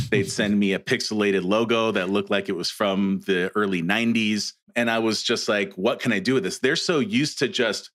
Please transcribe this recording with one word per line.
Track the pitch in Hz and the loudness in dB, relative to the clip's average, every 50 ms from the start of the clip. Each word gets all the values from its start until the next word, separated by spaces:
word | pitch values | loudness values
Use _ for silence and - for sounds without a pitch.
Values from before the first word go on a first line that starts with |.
| - - | -4 0
They'd | 107 101 98 - | 0 0 0 -2
send | - - 107 101 104 101 | -2 -2 0 2 2 2
me | 104 95 | 2 2
a | 95 87 | 0 -2
pixelated | - - 127 113 - - 113 104 104 101 98 95 90 | -2 -2 -2 -2 -2 -2 -2 0 2 2 2 2 2
logo | 92 104 110 117 110 117 113 113 110 | 2 2 2 2 2 2 2 2 2
that | 101 98 90 92 | 0 0 0 0
looked | 101 104 98 - | 0 -2 0 0
like | 104 98 98 - | -2 -2 0 -2
it | 95 | -4
was | 85 85 - | -4 -4 -6
from | - - 107 98 95 98 101 95 98 92 - | -2 0 0 2 2 2 2 0 0 -2 0
the | 98 95 90 90 95 - | 0 0 0 0 0 0
early | 107 104 98 95 87 | 0 0 0 0 -2
nineties. | 82 87 104 113 117 117 110 113 110 107 107 101 - - - _ _ _ _ | 0 0 0 0 0 0 0 2 0 0 0 -2 -2 -6 -10 _ _ _ _
And | 120 120 117 | -2 0 0
I | 113 113 | 0 2
was | 113 110 107 - | 2 0 0 0
just | - - 117 107 - 117 | -2 -2 -2 0 0 0
like, | 107 101 98 95 - | 0 0 -2 -4 -4
"What | 95 92 120 139 - | -2 -2 -2 -2 0
can | - 123 | 0 0
I | 107 98 | 0 2
do | 92 120 | 2 2
with | 135 127 92 | 2 2 0
this?" | 90 - - | -2 -2 0
They're | - 131 - | 0 0 0
so | - - - 170 143 | 0 0 0 0 0
used | 117 98 110 127 151 147 - - | 0 0 0 0 0 -2 -2 -2
to | 143 113 | -2 -2
just | - - 117 107 95 - - - _ | 0 0 0 0 -2 -4 -8 -14 _